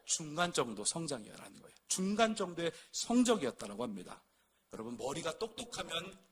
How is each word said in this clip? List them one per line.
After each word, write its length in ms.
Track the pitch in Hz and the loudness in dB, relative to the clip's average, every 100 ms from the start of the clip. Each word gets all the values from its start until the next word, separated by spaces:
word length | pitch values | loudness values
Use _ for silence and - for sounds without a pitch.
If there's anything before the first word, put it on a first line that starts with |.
중간 480 | - - 156 151 175 | -2 -2 -2 0 2
정도 320 | 160 123 104 | 4 2 2
성장이라는 760 | 104 165 165 135 104 - - - | -2 -2 -2 -4 -6 -14 -16 -18
거예요. 140 | - - - | -20 -14 -4
중간 480 | - 190 208 226 | 0 2 4 4
정도의 380 | 220 190 165 170 - - | 4 -2 0 -2 -2 -8
성적이었다라고 880 | - - 240 240 220 135 - 104 101 | -6 4 6 8 6 2 -2 -6 -4
합니다. 400 | 120 98 90 - _ _ _ _ _ | -4 -4 -8 -14 _ _ _ _ _
여러분, 240 | - 113 120 | -8 -6 -4
머리가 420 | 123 147 165 156 | -4 -2 -4 -2
똑똑하면 800 | 220 - 254 - 180 165 185 - - | -4 -6 -8 -6 -4 -4 -6 -12 -20